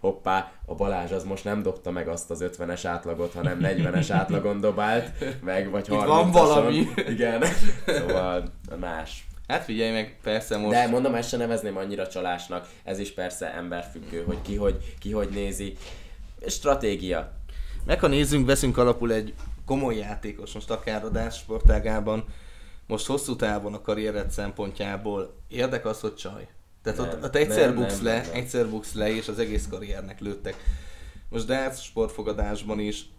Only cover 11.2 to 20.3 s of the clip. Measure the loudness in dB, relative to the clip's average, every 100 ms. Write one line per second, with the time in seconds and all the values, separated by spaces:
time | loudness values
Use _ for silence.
11.2 | -2 -2 0 0 -2 -4 -4 -4 -4 -4
12.2 | -2 -4 -4 -8 -8 -16 -8 -6 -6 -6
13.2 | -6 -4 -6 -6 -6 -6 -8 -12 -10 -6
14.2 | -4 -6 -4 0 2 2 -4 -8 -4 -2
15.2 | -2 -2 -4 -4 -6 -8 -12 -14 -14 -14
16.2 | -14 -10 -6 -2 2 2 2 0 -2 -2
17.2 | -4 -10 -10 -8 -6 -6 -2 2 4 4
18.2 | 4 4 4 4 4 4 4 4 2 0
19.2 | -2 -8 -8 -8 -2 -2 0 -2 -4 -6
20.2 | -8